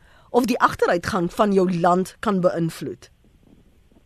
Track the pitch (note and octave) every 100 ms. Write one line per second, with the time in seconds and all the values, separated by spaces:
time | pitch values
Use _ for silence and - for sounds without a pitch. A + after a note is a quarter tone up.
0 | _ _ _ - A#3+ A#3+ D4 - A#4 F3+
1 | - G3 F3 - G#3 F#3+ F#3 E3+ F3 F3+
2 | F#3 - A3 F#3+ F3+ E3 E3 - C#3 -
3 | - _ _ _ _ - _ _ _ _